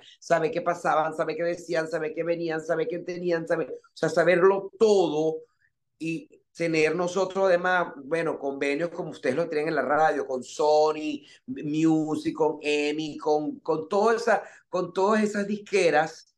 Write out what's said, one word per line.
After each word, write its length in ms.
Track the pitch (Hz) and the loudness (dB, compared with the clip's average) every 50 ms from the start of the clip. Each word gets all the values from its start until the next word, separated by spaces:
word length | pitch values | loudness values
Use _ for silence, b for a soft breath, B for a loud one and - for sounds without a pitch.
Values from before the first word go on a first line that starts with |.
| B B B B | B B B B
saber 320 | - - 170 165 160 151 | -2 0 0 2 2 0
qué 100 | - 175 | -2 -2
pasaban, 540 | - 175 170 165 - 175 147 151 156 156 151 | -2 -2 -2 -2 0 0 2 2 0 0 -2
saber 200 | - 165 160 156 | -4 -4 -4 -2
qué 80 | 160 170 | -4 -2
decían, 440 | 170 175 170 - - 170 160 160 156 | -4 -4 -6 -6 -4 -4 -4 -2 -2
saber 260 | 165 165 156 151 156 | -4 -4 -4 -6 -6
qué 100 | 170 165 | -6 -2
venían, 380 | 165 170 165 170 165 156 160 156 | -2 -2 -2 -2 -4 -4 -4 -2
saber 240 | 165 170 160 156 160 | -4 -2 -2 -2 -4
qué 120 | 175 175 | -4 -8
tenían, 480 | 170 - 180 175 180 175 170 165 160 156 | -6 -8 -8 -4 -2 -2 -2 -2 0 -2
saber, 220 | 170 165 170 - | -2 -2 -2 -6
o 260 | - - - _ _ - | -8 -14 -16 _ _ -4
sea, 120 | - 214 | -4 0
saberlo 600 | - 175 165 170 185 175 170 190 196 196 196 - - - | 2 2 4 4 4 6 6 4 4 4 -2 -8 -2 2
todo 580 | 226 214 208 196 180 160 147 151 156 160 160 160 160 b b b b b b _ _ _ _ _ | 4 6 6 6 4 2 2 0 0 -2 -2 -4 -10 b b b b b b _ _ _ _ _
y 320 | 156 160 165 160 - - - _ _ _ _ | -6 -6 -6 -6 -8 -14 -20 _ _ _ _
tener 400 | - 170 170 160 160 156 156 156 | -4 -2 0 2 2 2 2 2
nosotros 500 | 175 180 175 175 196 185 185 - 196 190 | 0 -2 -2 0 -2 -2 0 0 0 2
además, 480 | 190 175 175 175 180 185 180 170 - - 143 | 4 4 4 2 2 2 2 0 -2 -6 -14
bueno, 420 | 135 131 160 165 165 156 139 - | -6 -4 -2 -2 0 -2 -4 -2
convenios 500 | - 139 139 139 151 143 143 147 170 170 | -4 -6 -4 -2 -2 -2 0 0 -2 -4
como 200 | - - 147 156 | -6 -8 -10 -10
ustedes 260 | 143 - - 139 120 | -10 -4 -2 -2 0
lo 140 | - - - | 0 -2 -2
tienen 200 | 151 147 151 165 | -2 -2 -2 0
en 60 | 156 | 0
la 60 | 147 | -2
radio, 440 | 123 123 147 147 156 156 147 143 139 | 0 2 2 4 4 2 2 0 -2
con 160 | - 131 123 120 | -4 -6 -6 -8
Sony 840 | - - - 156 151 151 151 151 156 151 156 156 151 147 - B B B B B - | -10 -4 0 2 4 6 6 6 4 2 -2 -4 -6 -6 -6 B B B B B -12
Music, 840 | 131 139 147 151 147 156 160 160 156 156 156 151 156 147 151 160 - | -10 -8 -6 -4 0 2 4 4 4 4 2 0 -2 -2 -2 -4 -2
con 240 | - 160 151 156 151 | 0 0 0 0 -2
Emi, 560 | - 147 147 147 147 147 147 151 156 151 147 - | -2 -2 0 0 0 0 -2 -4 -6 -8 -8 -6
con, 420 | - 156 151 151 151 143 131 - | -2 0 0 0 0 -2 -8 -8
con 300 | _ - 160 156 156 - | _ -4 -4 -4 -4 -2
toda 260 | - 196 208 226 233 | 0 2 2 4 2
esa, 280 | 220 - 233 214 - B B B B B B | 2 2 2 2 2 B B B B B B
con 240 | - 180 180 170 - | -4 -4 -4 -2 -2
todas 280 | 190 190 202 220 220 214 | 0 2 2 2 2 2
esas 240 | 208 208 208 202 190 | 0 0 -2 -4 -4
disqueras 840 | 214 202 - - - 196 185 165 147 147 160 160 - - - _ _ | -4 -6 -6 -2 0 2 2 4 4 4 2 0 -4 -14 -20 _ _